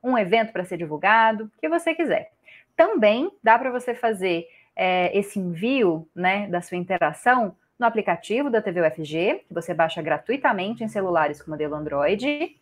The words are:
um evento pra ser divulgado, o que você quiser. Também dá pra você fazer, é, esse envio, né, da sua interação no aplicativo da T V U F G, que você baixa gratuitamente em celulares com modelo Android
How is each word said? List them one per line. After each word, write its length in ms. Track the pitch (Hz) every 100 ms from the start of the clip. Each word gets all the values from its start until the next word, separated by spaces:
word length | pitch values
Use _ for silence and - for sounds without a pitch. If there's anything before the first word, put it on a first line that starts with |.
um 140 | 247 247
evento 340 | 185 226 220
pra 140 | 185 180
ser 120 | 175
divulgado, 680 | 160 151 196 226 220 220 220
o 160 | _
que 80 | 311
você 260 | 330 330 330
quiser. 360 | 302 165 - _ _ - _ -
Também 560 | 349 392 208 226 339 _
dá 160 | 220 233
pra 140 | 254
você 220 | 247 247
fazer, 520 | 233 233 202 185 170 170 _ _ -
é, 420 | 185 185 180 202
esse 220 | 202 202
envio, 680 | 180 165 226 269 196 160 160
né, 340 | 175 180 196 208
da 140 | 175
sua 160 | - 180
interação 760 | 180 185 151 156 247 254 208 - _ _
no 80 | 233
aplicativo 640 | 220 202 165 - 226 285
da 120 | 220
T 80 | 214
V 120 | 175
U 40 | 160
F 180 | 156
G, 400 | 151 156 190 349 _
que 60 |
você 200 | 170 165
baixa 280 | 160 160 -
gratuitamente 840 | 156 147 - 277 285 208 190 233
em 60 | 220
celulares 520 | 214 190 170 147 147
com 100 | -
modelo 240 | 151 151 151
Android 800 | 151 143 147 208 262 294 339 _